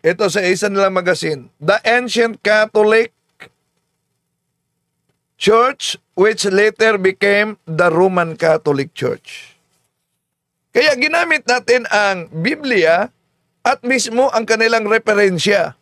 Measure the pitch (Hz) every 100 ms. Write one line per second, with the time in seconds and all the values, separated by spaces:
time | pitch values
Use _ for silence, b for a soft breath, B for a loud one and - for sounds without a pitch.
0 | 160 170 202 190 180 185 202 196 196 185
1 | 180 175 160 143 123 _ 151 208 233 240
2 | 247 214 226 214 202 214 214 214 214 220
3 | 226 _ _ _ - _ _ _ _ _
4 | _ _ _ _ _ _ _ _ _ _
5 | _ _ _ _ - 220 247 277 - -
6 | _ - 202 220 202 190 214 214 220 208
7 | 185 190 202 202 214 208 - 160 175 160
8 | 190 180 165 156 165 156 - 143 139 -
9 | 127 - - - - _ _ _ _ _
10 | _ _ _ _ _ _ _ 220 302 277
11 | 302 339 339 302 - 247 - 247 233 208
12 | 202 190 165 160 185 311 285 220 160 170
13 | 226 _ _ _ _ _ - - 247 262
14 | 233 233 269 220 226 226 226 226 208 220
15 | 214 208 202 175 190 202 156 -